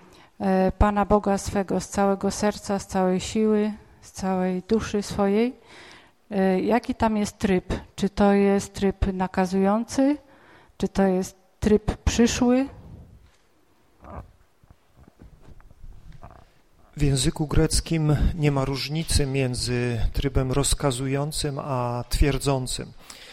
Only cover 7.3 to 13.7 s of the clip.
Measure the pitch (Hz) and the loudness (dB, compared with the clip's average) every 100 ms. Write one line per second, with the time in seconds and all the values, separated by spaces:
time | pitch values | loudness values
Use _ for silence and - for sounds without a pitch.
7.3 | - 208 180 - - - - 196 - 202 | -2 0 0 -2 -8 -10 -4 -4 2 4
8.3 | 202 196 202 - - 196 - 196 185 185 | 6 4 2 0 -2 -2 0 -2 0 -2
9.3 | - 185 190 196 214 233 - 269 294 - | 0 0 2 2 2 -2 0 2 0 -6
10.3 | - - - - _ 196 - 196 185 185 | -20 -20 -20 -20 _ -4 2 2 2 -2
11.3 | - _ _ 214 208 - - - - 233 | -10 _ _ 2 2 2 -2 -2 2 2
12.3 | - 247 254 277 - - - - - - | 4 2 2 0 -6 -20 -20 -20 -20 -20
13.3 | _ _ _ _ | _ _ _ _